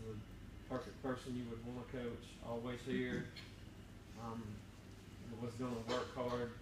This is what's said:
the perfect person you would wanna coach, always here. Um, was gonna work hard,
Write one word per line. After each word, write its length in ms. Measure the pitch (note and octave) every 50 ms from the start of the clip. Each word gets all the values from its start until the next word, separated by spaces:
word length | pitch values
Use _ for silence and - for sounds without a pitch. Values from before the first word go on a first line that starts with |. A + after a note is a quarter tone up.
| A2
the 80 | A2 A2 G2+ - - - - - - - - - -
perfect 320 | C3 B2 - - - - -
person 320 | C3+ B2+ B2 - C3+ B2
you 80 | B2 B2 A#2
would 100 | A2+ A2+ A2+
wanna 200 | A#2+ B2 B2 A#2 - -
coach, 320 | C3 B2 A#2+ A#2 - - - - - - A#2+
always 300 | A#2 A#2 A#2 B2 B2 A#2+ -
here. 400 | C3 B2+ B2+ B2+ B2 B2 - - A#2+ - - - - - - - - - - - - - - - - - G#2+ A#2
Um, 180 | A2+ A2+ A#2 A2+ G#2 G#2 - - - - - - - - - - - - - - A#2+ A2+ G#2+ A#2+
was 100 | A#2+ A2
gonna 300 | A2+ B2+ B2 A#2+ A2+ A2+ A2+
work 260 | B2 B2+ B2 - -
hard, 380 | C3 B2 B2 B2 B2 A#2+ A#2 A2+ -